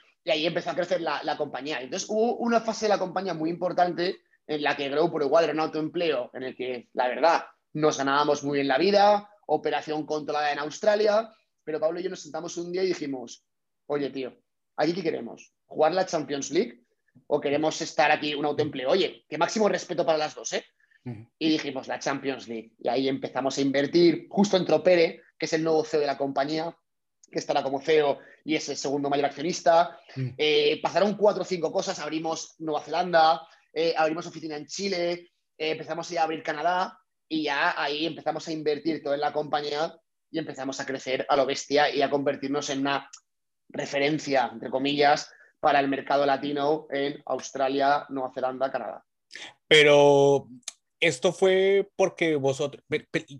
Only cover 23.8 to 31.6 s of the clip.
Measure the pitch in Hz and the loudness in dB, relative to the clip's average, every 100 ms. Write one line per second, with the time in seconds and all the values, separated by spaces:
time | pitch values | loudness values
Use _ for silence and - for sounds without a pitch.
23.8 | 143 170 170 151 - - 202 185 175 156 | 2 6 6 4 -2 2 4 4 2 2
24.8 | 185 175 170 - _ - 156 160 160 156 | 6 6 4 0 _ -10 -4 -2 2 2
25.8 | 143 156 143 135 139 135 139 156 165 - | 2 0 0 -2 -2 -2 -2 -2 -6 -10
26.8 | _ _ _ _ _ 160 - 147 135 135 | _ _ _ _ _ -8 -2 -2 0 -4
27.8 | 165 156 147 135 - - - 156 151 135 | 2 4 4 0 -6 -16 -4 -4 -4 -6
28.8 | 143 139 139 139 139 - 156 - 175 165 | -4 -2 0 0 0 -2 -4 0 4 6
29.8 | 175 - - - 127 131 151 151 147 151 | 4 -2 -16 -8 -8 -2 2 4 2 2
30.8 | 160 165 202 208 202 185 180 185 | -2 2 2 4 2 2 -2 -4